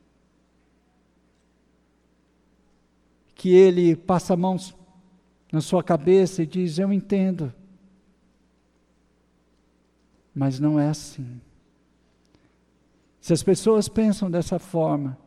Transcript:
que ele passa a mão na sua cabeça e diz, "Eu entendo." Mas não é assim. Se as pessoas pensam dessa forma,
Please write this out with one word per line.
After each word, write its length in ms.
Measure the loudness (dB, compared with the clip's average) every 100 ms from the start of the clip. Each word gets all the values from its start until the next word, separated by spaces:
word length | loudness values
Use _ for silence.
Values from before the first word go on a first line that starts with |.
| _ _ _ _ _ _ _ _ _ _ _ _ _ _ _ _ _ _ _ _ _ _ _ _ _ _ _ _ _ _ _ _ _
que 160 | -6 4
ele 460 | 8 8 6 2 2
passa 400 | 0 -2 0 -2
a 20 |
mão 180 | -2 -4 -8 -20 _ _ _ _ _ _ _
na 80 | -6
sua 220 | -2 -2
cabeça 600 | 0 0 2 4 2 -2
e 20 | -6
diz, 320 | -4 -4 -2
"Eu 160 | -2
entendo." 580 | -2 -2 -2 -2 -4 -8 -12 -20 _ _ _ _ _ _ _ _ _ _ _ _ _ _ _ _ _ _ _ _ _ _ _ _ _ _
Mas 280 | -6 -4 -2
não 200 | 0 0
é 100 | 0
assim. 520 | -4 -10 -16 -16 -16 -20 _ _ _ _ _ _ _ _ _ _ _ _ _ _ _ _ _
Se 140 | -2
as 80 | -2
pessoas 460 | 0 0 2 0 0
pensam 420 | -2 -2 -2 -4
dessa 300 | -4 -4 -8
forma, 580 | -6 -4 -2 -2 -6 -10